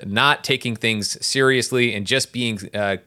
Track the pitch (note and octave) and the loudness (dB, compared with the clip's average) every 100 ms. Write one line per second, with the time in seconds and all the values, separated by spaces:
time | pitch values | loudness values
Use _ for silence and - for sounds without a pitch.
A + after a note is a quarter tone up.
0 | G2 G2+ C#3 D3 - B2 B2 A2 A#2 G#2+ | -4 2 2 2 0 -2 -2 -2 0 0
1 | G2 - - C3+ C3+ C3 A2+ B2+ A#2+ G#2 | -2 -4 -4 2 4 4 2 2 2 0
2 | G2 C3 - B2 A#2+ G#2 G2 G#2 G2+ G2 | 0 0 0 -4 -4 -4 -6 -4 -2 -2